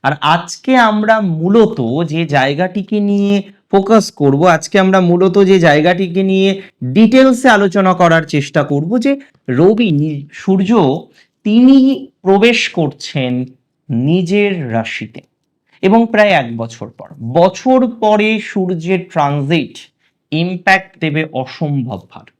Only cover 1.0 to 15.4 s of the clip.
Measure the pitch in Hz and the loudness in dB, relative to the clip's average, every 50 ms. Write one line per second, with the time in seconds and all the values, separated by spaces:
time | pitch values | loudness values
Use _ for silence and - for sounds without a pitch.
1 | 214 214 220 220 208 180 160 160 165 190 202 233 214 214 220 151 123 113 127 156 | 0 0 0 0 0 -4 -4 -2 0 2 4 4 4 2 0 -4 -4 -4 -4 -4
2 | 175 147 151 165 170 151 143 139 131 139 143 147 180 185 185 208 190 - 214 208 | -4 -4 -4 -6 -4 -2 0 0 0 0 0 -2 -4 -4 -4 -8 -6 -4 -4 -2
3 | 202 202 202 202 202 202 202 202 196 - _ _ _ _ - 196 190 196 226 220 | -2 -2 -2 -2 0 0 -2 -2 -2 -8 _ _ _ _ 0 0 2 4 2 2
4 | 220 - _ - 147 139 139 143 175 185 165 160 - - - 196 190 190 190 190 | 2 0 _ 0 0 2 2 4 2 2 2 2 -2 -2 0 0 2 2 2 2
5 | 180 170 175 180 185 190 175 202 196 190 190 185 170 160 147 151 151 175 180 175 | 2 2 2 2 2 2 2 2 2 2 2 2 4 4 2 2 2 0 0 -2
6 | 196 175 170 190 190 190 190 190 190 196 190 190 - - _ _ - 123 131 202 | -4 -4 -4 -4 -2 0 0 0 0 0 -2 -4 -10 -20 _ _ -10 -2 2 2
7 | 226 214 247 262 262 262 254 247 - 254 220 196 202 196 170 202 190 185 180 175 | 4 4 6 4 4 4 2 2 2 2 2 2 0 0 0 0 0 0 2 2
8 | 180 165 165 165 156 - - 147 139 - - 160 143 147 147 143 156 170 233 254 | 2 2 2 0 0 -2 -4 -4 -4 -2 -2 -2 -2 -2 -4 -4 -4 -2 -4 -2
9 | 233 277 277 277 - _ _ _ _ - 127 127 165 196 220 214 240 196 151 143 | 0 -2 -2 -2 -8 _ _ _ _ -4 0 2 2 2 2 2 0 0 0 0
10 | 151 156 147 143 143 - - - - 190 190 190 190 190 240 220 147 131 131 131 | -2 -4 -6 -10 -12 -16 -20 -8 -4 -2 0 0 0 0 2 2 2 0 -2 -4
11 | - _ _ _ _ _ _ _ _ 208 214 233 254 262 269 269 262 269 269 247 | -10 _ _ _ _ _ _ _ _ 0 2 4 6 6 6 6 4 2 0 -4
12 | - - _ _ - 185 196 202 220 240 233 226 - - - 180 160 143 - _ | -8 -18 _ _ 0 0 2 4 4 2 2 0 -4 -6 -4 -4 -4 -4 -4 _
13 | - - - 147 127 123 123 123 127 123 - _ _ _ _ _ _ - 113 113 | -18 -8 -6 -6 -4 -4 -4 -4 -6 -8 -14 _ _ _ _ _ _ -6 -4 -2
14 | 127 143 170 190 180 165 196 208 202 202 190 175 143 120 110 113 110 - - - | 0 0 0 0 0 0 0 0 0 0 -2 -6 -6 -4 -4 -4 -4 -4 -10 -12
15 | 110 107 _ - _ _ _ _ | -14 -14 _ -20 _ _ _ _